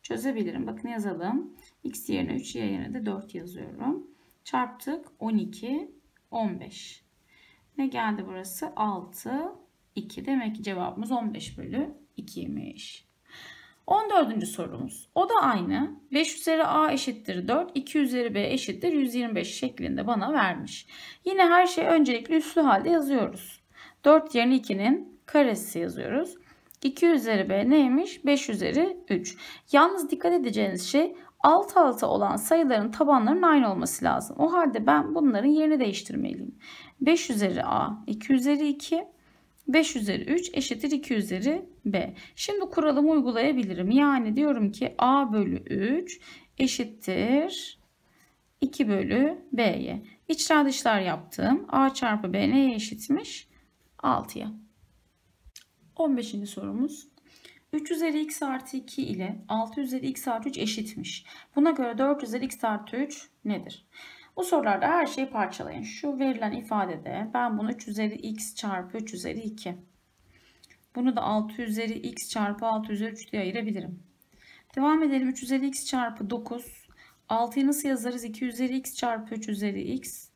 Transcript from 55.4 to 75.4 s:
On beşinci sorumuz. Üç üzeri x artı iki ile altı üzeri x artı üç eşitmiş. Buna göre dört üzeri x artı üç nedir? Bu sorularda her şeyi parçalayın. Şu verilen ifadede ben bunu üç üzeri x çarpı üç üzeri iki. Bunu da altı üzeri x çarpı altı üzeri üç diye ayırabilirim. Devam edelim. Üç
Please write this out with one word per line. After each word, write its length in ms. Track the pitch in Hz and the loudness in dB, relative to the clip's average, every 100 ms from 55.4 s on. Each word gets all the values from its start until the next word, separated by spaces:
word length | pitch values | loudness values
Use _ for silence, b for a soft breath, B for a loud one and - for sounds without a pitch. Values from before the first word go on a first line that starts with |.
| - - - _ _ - | -20 -20 -20 _ _ -2
On 200 | 320 247 | 0 0
beşinci 300 | 220 208 202 | -2 -8 -8
sorumuz. 600 | - 196 214 285 - - _ b b b b _ | -8 -6 -2 -2 -4 -18 _ b b b b _
Üç 180 | 302 302 | -6 -4
üzeri 300 | 320 330 302 | -2 0 -2
x 220 | 302 - | -4 -4
artı 340 | 277 262 - 262 | -6 -6 -8 -10
iki 260 | - - | -8 -8
ile 420 | - 185 190 220 - | -6 -4 -6 -8 -4
altı 320 | 220 226 285 | -4 -4 -6
üzeri 260 | 254 262 269 | -6 -4 -6
x 220 | 262 262 | -6 -4
artı 200 | 226 269 | -4 -6
üç 100 | 269 | -6
eşitmiş. 680 | 214 220 214 - - - B B B 285 | -4 -4 -8 -10 -12 -12 B B B 2
Buna 140 | 320 | 2
göre 280 | 269 240 226 | 2 -2 0
dört 240 | 269 285 | 0 0
üzeri 220 | 240 233 | -2 -6
x 200 | 262 - | -6 -4
artı 320 | 226 208 - 240 | -2 -2 -4 -6
üç 340 | 294 - - _ | -6 -8 -20 _
nedir? 420 | 214 190 - - _ B B B B - | -4 -4 -6 -16 _ B B B B -6
Bu 80 | |
sorularda 420 | 359 320 214 196 262 | 0 2 2 2 2
her 200 | 339 302 | 2 0
şeyi 240 | 262 262 | -2 -4
parçalayın. 520 | 220 185 - 76 78 | -2 -2 -4 -10 -10
Şu 360 | 214 - 294 262 | -12 -8 -6 -2
verilen 340 | 269 226 214 | -2 0 -4
ifadede 800 | 220 214 208 185 160 - 185 220 | -4 -4 -2 -2 -6 -8 -8 -4
ben 240 | 247 240 208 | -2 -2 -2
bunu 140 | 220 | -4
üç 160 | 226 - | -6 -8
üzeri 260 | 208 214 | -4 -4
x 400 | - 220 214 - | -4 -8 -8 -10
çarpı 440 | - 208 185 180 226 | -8 -6 -4 -6 -10
üç 160 | 220 | -10
üzeri 260 | 180 180 226 | -10 -8 -8
iki. 360 | 214 214 180 180 - _ _ _ b b b b b b _ 247 | -10 -10 -10 -12 -16 _ _ _ b b b b b b _ -2
Bunu 200 | 254 220 | 0 0
da 60 | |
altı 400 | - 214 214 247 | 0 0 -2 -6
üzeri 360 | 226 214 220 226 | -6 -4 -4 -6
x 300 | - - - | -8 -10 -8
çarpı 380 | 226 202 208 226 | -2 -2 -2 -2
altı 260 | 220 220 | -2 -2
üzeri 200 | 208 220 | -4 -6
üç 200 | 214 - | -8 -8
diye 100 | 214 | -4
ayırabilirim. 600 | 185 226 214 196 165 - - _ _ b b b b 269 | -4 -4 -4 -6 -8 -12 -18 _ _ b b b b 0
Devam 260 | 285 311 | 2 4
edelim. 260 | 302 269 262 | 2 2 0
Üç 140 | 262 | -4